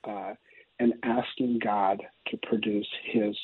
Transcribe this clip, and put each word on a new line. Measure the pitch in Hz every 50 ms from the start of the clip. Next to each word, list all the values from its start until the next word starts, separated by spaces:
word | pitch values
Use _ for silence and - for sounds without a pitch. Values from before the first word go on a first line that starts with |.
| -
uh, | 110 104 98 95 98 107 _ _ - - - - _ _ -
and | 120 117 113 - -
asking | 123 113 123 120 - - - 131 123 120 113
God | 113 110 104 104 98 95 98 101 - - _ _ _
to | - -
produce | - - - 117 107 107 110 104 104 104 - - - - -
his | - 117 107 104 104 -